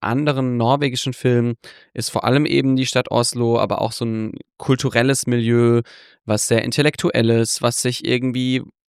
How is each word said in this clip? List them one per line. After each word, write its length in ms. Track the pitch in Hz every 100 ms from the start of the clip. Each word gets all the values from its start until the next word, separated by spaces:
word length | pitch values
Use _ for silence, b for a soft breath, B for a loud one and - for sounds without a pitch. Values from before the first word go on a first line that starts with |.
anderen 560 | - 127 147 135 131 120
norwegischen 560 | 113 143 143 123 135
Filmen, 400 | - 127 120 120 117 B B B
ist 160 | - -
vor 140 | -
allem 200 | 117 135
eben 320 | 151 135 135 131
die 80 |
Stadt 260 | 127 127 -
Oslo, 480 | 120 120 120 117 117
aber 220 | 101 104
auch 120 | 110
so 120 | -
ein 280 | 117 110 110 - - -
kulturelles 680 | - 131 135 117 131 135 -
Milieu, 540 | 120 113 120 117 120 117 B B B -
was 200 | 107 -
sehr 160 | 113
intellektuelles, 1000 | - 135 147 - 175 - 117 117 113 -
was 180 | 120 -
sich 260 | 123 120 -
irgendwie, 560 | 123 127 123 127 127 - _